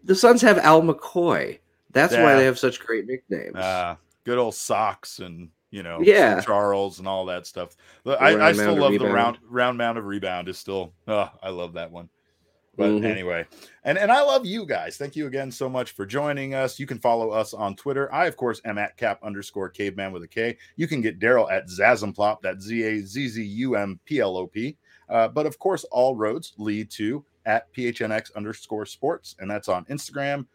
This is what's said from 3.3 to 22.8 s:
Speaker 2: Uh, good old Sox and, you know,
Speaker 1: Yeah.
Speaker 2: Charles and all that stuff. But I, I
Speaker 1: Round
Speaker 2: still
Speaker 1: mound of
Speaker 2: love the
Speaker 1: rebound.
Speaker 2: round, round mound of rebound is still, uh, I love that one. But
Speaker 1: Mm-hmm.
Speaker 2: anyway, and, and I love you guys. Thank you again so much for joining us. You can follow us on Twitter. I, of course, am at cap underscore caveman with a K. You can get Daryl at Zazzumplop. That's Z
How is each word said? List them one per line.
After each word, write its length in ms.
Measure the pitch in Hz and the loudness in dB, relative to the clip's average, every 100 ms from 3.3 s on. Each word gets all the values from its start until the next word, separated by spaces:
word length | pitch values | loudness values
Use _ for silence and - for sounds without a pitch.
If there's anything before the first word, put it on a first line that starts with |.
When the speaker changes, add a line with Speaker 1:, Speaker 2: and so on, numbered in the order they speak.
| 90 50 - | -10 -8 -6
Speaker 2:
Uh, 400 | 92 92 87 85 _ _ | -4 -2 -4 -8 _ _
good 140 | - 123 | -4 0
old 160 | 117 | 0
Sox 640 | - - 104 107 98 - - | -2 -4 0 0 -2 -14 -16
and, 280 | 90 82 85 _ _ | -16 -16 -18 _ _
you 120 | 101 | -14
know, 180 | 87 85 | -10 2
Speaker 1:
Yeah. 380 | 185 208 131 92 | 6 8 6 2
Speaker 2:
Charles 580 | 107 101 101 98 98 90 | 2 2 2 0 -2 -6
and 100 | 95 | -6
all 180 | 95 92 | -6 -6
that 200 | 90 87 | -8 -10
stuff. 300 | - 87 _ _ _ | -12 -12 _ _ _
But 160 | 120 139 | -4 4
I, 100 | 139 | 6
I 20 | |
Speaker 1:
Round 220 | - 156 - | 8 6 4
Speaker 2:
still 100 | 104 | 2
Speaker 1:
mound 100 | 101 | 4
of 60 | |
Speaker 2:
love 100 | 139 | 4
the 60 | - | 4
Speaker 1:
rebound. 160 | - | 2
Speaker 2:
round, 240 | 117 117 120 113 | 2 2 -2 _
round 300 | 120 123 120 | -2 0 0
mound 200 | 117 117 | -2 -4
of 60 | |
rebound 440 | 101 101 95 90 87 | -6 -6 -4 -4 -6
is 100 | 90 | -10
still, 340 | - 98 85 _ - | -6 -6 -6 _ -4
uh, 220 | 107 98 _ | -2 -2 _
I 80 | 95 | -10
love 220 | 90 87 | -8 -10
that 160 | 85 82 | -10 -12
one. 180 | 85 87 _ _ _ _ _ _ - | -14 -20 _ _ _ _ _ _ -2
But 140 | 104 | 0
Speaker 1:
Mm-hmm. 140 | 107 | 2
Speaker 2:
anyway, 420 | 107 95 90 85 85 - - _ | 0 -2 -4 -4 -6 -14 -20 _
and, 140 | - 175 | -2 0
and 120 | 202 | 4
I 100 | 254 | 4
love 240 | 285 269 226 | 4 2 0
you 180 | 220 | -8
guys. 320 | 180 92 82 - | -4 -6 -6 -10
Thank 180 | 143 147 | -10 -8
you 100 | 147 | -6
again 240 | 135 135 | -6 -8
so 180 | 120 131 | -6 -4
much 220 | 127 123 | -4 -6
for 160 | - 98 | -8 -6
joining 480 | 131 147 143 135 | -4 -2 -4 -6
us. 240 | 135 131 - | -4 -4 -4
You 80 | 120 | -10
can 120 | 120 | -2
follow 320 | 123 117 113 | 0 2 0
us 220 | 110 110 | -2 -4
on 240 | 104 101 98 | -4 -6 -6
Twitter. 360 | 143 139 139 | -6 -4 -2
I, 120 | 139 175 | 0 -2
of 100 | - | -2
course, 240 | 123 110 | -4 -4
am 140 | 113 104 | -6 -6
at 180 | 104 _ | -6 _
cap 220 | 113 98 | -4 -4
underscore 460 | 107 101 95 104 92 | -8 -12 -10 -10 -10
caveman 440 | - 101 92 98 | -6 -8 -6 -10
with 100 | 90 | -10
a 60 | 85 | -10
K. 280 | - 117 117 - - | -6 -6 -6 -18 -8
You 100 | 160 | -6
can 140 | 147 | -2
get 160 | 110 - | -4 0
Daryl 320 | 113 123 104 | 4 4 4
at 160 | 95 92 | 0 -4
Zazzumplop. 760 | 90 104 120 110 90 104 107 | 2 4 4 0 0 0 0
That's 220 | 95 92 | -6 -8
Z 180 | 98 117 | -8 -4